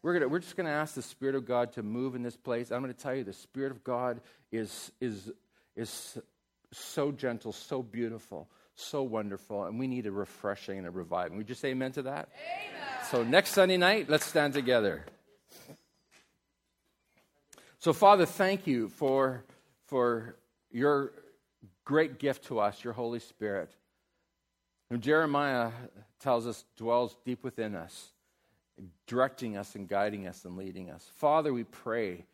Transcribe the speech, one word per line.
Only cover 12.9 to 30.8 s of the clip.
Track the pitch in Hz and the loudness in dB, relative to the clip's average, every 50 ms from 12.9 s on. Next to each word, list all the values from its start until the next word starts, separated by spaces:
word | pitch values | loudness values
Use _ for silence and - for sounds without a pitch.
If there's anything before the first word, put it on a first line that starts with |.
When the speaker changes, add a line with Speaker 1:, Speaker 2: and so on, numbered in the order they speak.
| 262 254 - - | -8 -8 -6 0
Speaker 1:
So | - 123 117 | 0 2 2
next | 117 135 185 196 - | 6 6 6 6 6
Sunday | - 196 190 185 185 | 6 6 6 6 6
night, | 180 180 180 208 220 160 131 | 6 6 6 4 4 2 2
let's | 151 151 - | 2 2 2
stand | - - 156 147 147 135 | 4 2 2 2 4 2
together. | 143 131 123 127 117 107 98 82 76 78 - - _ _ _ _ _ _ _ - - - - - _ _ _ _ _ _ _ _ - _ _ _ _ _ _ _ _ _ _ _ _ _ _ _ _ _ _ _ _ _ _ _ _ _ _ - - - - _ _ | 0 2 4 4 6 4 4 0 -2 -8 -14 -20 _ _ _ _ _ _ _ -20 -20 -20 -20 -20 _ _ _ _ _ _ _ _ -20 _ _ _ _ _ _ _ _ _ _ _ _ _ _ _ _ _ _ _ _ _ _ _ _ _ _ -20 -20 -20 -20 _ _
So, | - 170 | 2 2
Father, | 151 - 208 196 208 196 175 | 4 8 10 10 10 10 8
thank | - - - 196 190 196 190 185 | 4 4 2 2 2 2 0 0
you | 165 135 120 110 | 0 2 2 0
for, | 98 - - 156 135 131 135 135 131 127 123 - _ - _ _ _ _ _ _ | -2 -4 -2 2 2 4 4 4 2 0 -4 -10 _ -20 _ _ _ _ _ _
for | _ 147 131 123 120 120 113 110 117 - _ _ _ _ _ _ _ | _ 0 2 4 4 2 0 -4 -10 -16 _ _ _ _ _ _ _
your | - 120 131 147 147 139 139 - - - - - _ _ _ _ _ _ - - _ _ _ | -4 2 4 4 4 4 2 -2 -8 -14 -20 -20 _ _ _ _ _ _ -20 -20 _ _ _
great | - 139 156 165 143 135 - | 2 4 4 4 4 0 -2
gift | - 143 127 - - | 0 0 0 -2 -4
to | - 127 110 | -4 0 2
us, | 104 104 104 - - | 2 2 0 -2 -8
your | 120 113 | -8 -6
Holy | 117 120 117 120 117 | -4 -4 -4 -4 -6
Spirit, | - - - _ 107 104 98 95 80 - - _ _ _ _ _ _ _ _ _ _ _ _ _ _ _ _ _ _ _ _ _ _ _ | -8 -12 -12 _ -4 -4 -2 -4 -4 -6 -12 _ _ _ _ _ _ _ _ _ _ _ _ _ _ _ _ _ _ _ _ _ _ _
whom | 117 120 | -6 -4
Jeremiah | 107 135 151 160 165 151 143 143 143 139 131 123 117 113 117 120 127 - _ 101 107 _ _ _ | 2 4 4 4 4 4 2 2 2 2 2 0 0 -2 -4 -10 -14 -16 _ -20 -20 _ _ _
tells | - 139 123 117 113 | 0 2 2 2 2
us | 120 110 - - _ _ | -2 -8 -8 -14 _ _
dwells | - 110 117 117 120 123 110 - _ _ | -8 -2 2 2 2 2 0 -4 _ _
deep | 127 123 - - | -8 -8 -6 -6
within | 127 - - 113 107 101 | -10 -6 -6 -6 -6 -6
us, | 87 80 - - - - - _ _ _ _ _ _ _ _ _ _ _ _ _ - 92 90 _ _ _ | -8 -10 -12 -16 -18 -20 -20 _ _ _ _ _ _ _ _ _ _ _ _ _ -20 -20 -20 _ _ _
directing | - 117 123 127 131 127 - 127 113 104 | -4 2 2 2 2 2 -6 -8 -6 -6
us | 98 101 - - | -6 -8 -8 -10
and | 104 98 | -12 -8
guiding | 87 101 98 101 107 104 101 98 | -2 0 0 2 0 -2 -4 -8
us | 90 - - - | -10 -12 -12 -14
and | 90 90 | -12 -12
leading | 92 95 95 90 95 | -10 -10 -10 -10 -12